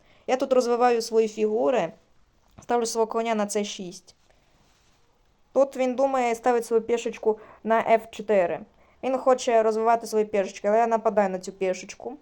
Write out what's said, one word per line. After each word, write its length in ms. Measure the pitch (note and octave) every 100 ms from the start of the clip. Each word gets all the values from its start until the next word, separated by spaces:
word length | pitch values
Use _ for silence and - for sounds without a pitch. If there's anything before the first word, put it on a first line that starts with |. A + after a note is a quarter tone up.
| _ _ -
Я 100 | B3+
тут 160 | C4+
розвиваю 500 | B3+ A#3+ A#3+ B3 A#3
свої 260 | A3+ A3+ A3
фігури, 640 | G#3+ G#3+ G#3+ C#4 B3 E3 - _ _ _ _ _ -
ставлю 240 | - A#3+ A#3
свого 200 | A3+ A3
коня 280 | A3+ A#3
на 140 | A3 G3+
С 160 | G#3+
шість. 520 | G#3 - F#3 F3 - _ _ _ _ _ _ _ _ _ _ _ _ _ _
Тут 240 | B3+ C4+ C4+
він 180 | B3+
думає, 400 | B3 C#4 C4+ A#3+
ставить 320 | A#3 B3 A#3+ A#3
свою 160 | A3+
пішечку 560 | A3 A#3 A#3 G#3 - G#3+ - -
на 160 | G#3 A3+
Ф 220 | - A3+ A3
чотири. 500 | - G#3+ G#3 F3 D#3 - _ _ _
Він 160 | B3 C4
хоче 440 | B3+ B3+ B3+ A3+
розвивати 440 | A3 A3 A3 A#3 A3+
свої 180 | G#3+
пішечки, 440 | G#3 G#3+ F#3+ - G3+
але 100 | G#3+
я 80 | A#3
нападаю 440 | A3+ A3 G#3 G3+
на 80 | F#3
цю 140 | F#3
пішечку. 600 | F#3+ F#3+ F#3 G3 - - C4